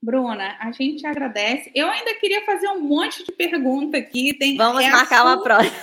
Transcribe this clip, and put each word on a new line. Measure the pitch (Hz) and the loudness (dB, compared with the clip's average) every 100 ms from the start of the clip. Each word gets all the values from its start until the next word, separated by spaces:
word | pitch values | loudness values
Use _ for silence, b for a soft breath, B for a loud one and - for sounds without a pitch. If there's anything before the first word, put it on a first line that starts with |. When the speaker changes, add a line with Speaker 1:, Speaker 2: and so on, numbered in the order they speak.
Speaker 1:
Bruna, | 226 262 247 214 196 208 | -2 -2 -2 -4 -8 -8
a | 226 | -10
gente | 240 269 302 285 | -4 -4 -4 -6
agradece. | 294 269 208 208 254 - | -6 -6 -4 -2 -2 -4
Eu | - 320 | -2 -2
ainda | 440 466 440 | -2 -6 -4
queria | 403 403 | -2 -2
fazer | 415 392 392 | -2 -2 -2
um | 392 | -4
monte | 294 294 381 - | 0 0 0 -6
de | 359 | -12
pergunta | 349 349 339 262 262 302 294 | -6 -4 -2 0 -2 -2 -4
aqui. | 254 247 262 | -4 -2 -2
Tem, | 285 269 277 | 0 0 2
Speaker 2:
Vamos | 226 247 | 2 4
Speaker 1:
é | 262 | 4
Speaker 2:
marcar | 247 254 247 | 4 4 6
uma | 247 | 6
Speaker 1:
assunto | 254 | 4
Speaker 2:
próxima. | 254 214 226 - | 4 4 4 0